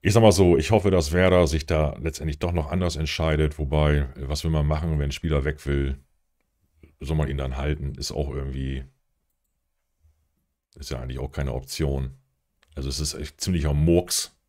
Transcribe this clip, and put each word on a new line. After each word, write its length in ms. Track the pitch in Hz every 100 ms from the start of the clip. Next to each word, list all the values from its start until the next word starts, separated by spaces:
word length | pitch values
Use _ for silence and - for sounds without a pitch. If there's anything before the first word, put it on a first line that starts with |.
ich 120 | -
sag 100 | 107
mal 100 | 113
so, 240 | 95 92 78
ich 160 | 76
hoffe, 180 | 110 98
dass 220 | 92 76
Werder 340 | 85 92 90 85
sich 200 | 78 -
da 300 | 80 76 -
letztendlich 420 | 80 - 78 76
doch 120 | 90
noch 160 | 87 73
anders 280 | 90 90 80
entscheidet, 640 | 78 - 80 78 76 -
wobei, 500 | 73 76 76 73 67 67
was 260 | 67 73
will 80 | 82
man 160 | 80 73
machen, 320 | 76 80 76
wenn 120 | 71
ein 20 |
Spieler 320 | - 82 76
weg 200 | 69 73 -
will, 320 | 69 69 69 _ _ _ _ _ _ _ _ - _
soll 160 | 71 78
man 120 | 71
ihn 100 | 69
dann 180 | 67 65
halten, 380 | 71 73 69
ist 160 | 67 71
auch 200 | - 71
irgendwie, 540 | 69 67 67 67 67 65 _ _ _ _ _ _ _ _ _ _ _ _ _ _ _ _ _ _
ist 160 | - 71
ja 100 | 64
eigentlich 200 | 64 64
auch 100 | 67
keine 220 | - 67
Option. 640 | 62 65 - 76 67 65 - _ _ _ _ _
Also 140 | - 67
es 100 | 67
ist 160 | 76
echt 260 | - 73 _
ziemlicher 320 | - 87 73
Murks. 640 | 71 78 85 - - - _